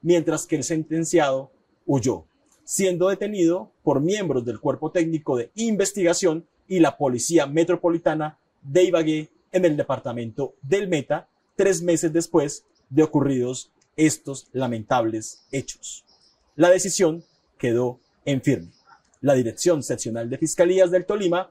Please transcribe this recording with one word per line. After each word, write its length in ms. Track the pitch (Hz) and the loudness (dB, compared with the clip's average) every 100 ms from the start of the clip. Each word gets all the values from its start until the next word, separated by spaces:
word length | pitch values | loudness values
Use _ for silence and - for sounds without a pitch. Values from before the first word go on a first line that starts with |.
mientras 440 | 160 175 156 160 - | 2 2 2 -4 -2
que 100 | 156 | -4
el 80 | |
sentenciado 880 | 127 160 156 160 165 170 143 135 135 _ _ _ - | -2 -4 -4 -4 0 2 2 0 -6 _ _ _ -2
huyó, 380 | 139 120 95 - _ _ _ | 0 0 -4 -8 _ _ _
siendo 440 | - - 190 175 185 | -10 -2 0 2 0
detenido 640 | 196 202 208 165 180 220 _ | 0 -4 0 2 2 -4 _
por 180 | - 135 | -2 0
miembros 440 | 156 208 180 127 | 0 -2 -2 -2
del 140 | 120 107 | -4 -6
Cuerpo 320 | 143 131 156 | -4 -4 -4
Técnico 460 | 180 165 160 156 131 | -2 -2 -2 -2 -4
de 140 | 117 | -4
Investigación 920 | - 226 208 196 208 170 170 185 160 - _ _ | -4 -2 0 -2 0 0 2 0 -2 -8 _ _
y 140 | 185 | 2
la 160 | 143 - | 2 2
Policía 500 | 139 123 - 165 143 | -2 -2 2 2 2
Metropolitana 920 | 151 170 175 175 170 170 156 151 - _ _ | 0 2 2 2 0 0 -2 -6 -10 _ _
de 220 | 139 147 | -2 2
Ibagué 440 | 185 170 156 156 156 _ _ | 4 2 0 -2 -6 _ _
en 120 | 185 | 0
el 120 | 180 147 | 2 0
departamento 760 | 139 123 131 120 117 110 135 _ | -2 -4 -6 -8 -8 -6 -8 _
del 260 | 135 196 202 | -4 -2 0
Meta, 400 | 165 131 151 - _ _ | -4 -2 -6 -6 _ _
tres 260 | _ 196 180 | _ 0 2
meses 320 | 175 165 170 | 0 0 0
después 520 | 156 165 170 147 - _ _ _ | -2 0 0 0 -6 _ _ _
de 140 | 131 | 2
ocurridos 680 | 156 - 139 135 123 127 - _ _ - | 2 2 0 0 -2 -6 -12 _ _ 0
estos 520 | 156 - - 135 - | 0 0 -10 -12 -10
lamentables 920 | 127 127 113 107 127 113 110 110 - _ | -4 -4 -4 -2 0 0 -4 -10 -18 _
hechos. 520 | 139 - - - - _ _ _ _ _ - | -8 -8 -14 -16 -18 _ _ _ _ _ 0
La 140 | 170 | 4
decisión 520 | 185 185 - 180 165 - _ _ _ | 4 2 0 0 0 -12 _ _ _
quedó 440 | 127 117 123 123 _ _ | -2 0 0 -6 _ _
en 180 | - 135 | -4 -2
firme. 300 | - 120 85 _ _ - _ _ | 0 0 -2 _ _ -20 _ _
La 140 | 135 | 2
Dirección 500 | 131 120 110 175 165 | 2 2 0 0 0
Seccional 440 | 127 123 - 113 117 | 0 -6 -6 -8 -8
de 100 | 127 | -4
Fiscalías 520 | 160 - 175 185 180 | -4 2 2 4 4
del 160 | 180 175 | 4 0
Tolima 440 | 208 190 170 190 | -2 0 0 -4